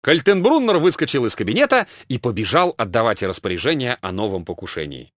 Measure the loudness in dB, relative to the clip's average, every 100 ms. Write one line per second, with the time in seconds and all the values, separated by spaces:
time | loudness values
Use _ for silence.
0 | 2 2 4 4 4 4 4 4 2 0
1 | -2 0 -2 -2 -2 2 2 2 0 -12
2 | -8 -4 -2 -2 0 2 2 0 -2 0
3 | 0 0 -4 -4 -4 -2 -2 -2 -2 -4
4 | -6 -4 -4 -4 -6 -10 -10 -10 -10 -10
5 | -18